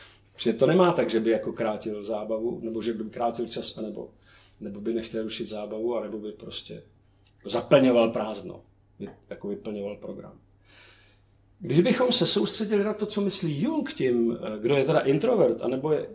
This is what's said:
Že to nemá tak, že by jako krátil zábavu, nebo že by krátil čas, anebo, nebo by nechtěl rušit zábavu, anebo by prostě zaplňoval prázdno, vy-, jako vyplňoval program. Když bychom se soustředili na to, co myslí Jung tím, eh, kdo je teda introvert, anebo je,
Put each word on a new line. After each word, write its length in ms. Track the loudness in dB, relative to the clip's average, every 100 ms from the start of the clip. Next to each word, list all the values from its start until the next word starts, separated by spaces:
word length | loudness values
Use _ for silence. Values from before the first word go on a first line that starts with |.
| -20 -20 _ -6
Že 160 | -2
to 140 | 2 4
nemá 260 | 6 6
tak, 180 | 4 2
že 100 | 2
by 100 | 2
jako 220 | 2 0
krátil 520 | -4 -2 -2 -4 -8
zábavu, 560 | -4 -6 -4 -4 -4 -4
nebo 200 | -6 -4
že 100 | -4
by 180 | -4 -6
krátil 380 | -4 -4 -2 -6
čas, 300 | -6 -8 -8
anebo, 320 | -10 -10 -14 _ _ -20 -20 -16
nebo 200 | -14 -8
by 140 | -4
nechtěl 280 | -4 -4 -6
rušit 260 | -6 -6 -8
zábavu, 480 | -8 -8 -4 -4 -2
anebo 220 | -4 -8
by 140 | -10
prostě 500 | -12 -12 -12 -12 -16 -18 _ _ _ -20 _
zaplňoval 680 | -4 -2 6 6 8 6 4
prázdno, 520 | 2 -4 -6 -10 -14 -18 _ _ -16
vy-, 120 | -14 -14 -16
jako 180 | -12 -8
vyplňoval 480 | -8 -8 -6 -6 -8
program. 420 | -12 -12 -14 -20 _ _ _ -20 -20 -20 _ _ _ _ _ -12
Když 220 | 0 4
bychom 320 | 6 6 4
se 140 | 4 4
soustředili 580 | 2 2 0 0 0
na 100 | 0
to, 120 | -2 -4
co 140 | -2
myslí 420 | 0 0 -2 -2
Jung 300 | -2 -2 -4
tím, 460 | -2 0 2 2 0
eh, 180 | -6 -4
kdo 180 | 0 2
je 80 |
teda 160 | 4 2
introvert, 600 | 4 2 4 4 4 2
anebo 300 | -2 -2 0
je, 140 | 0 -2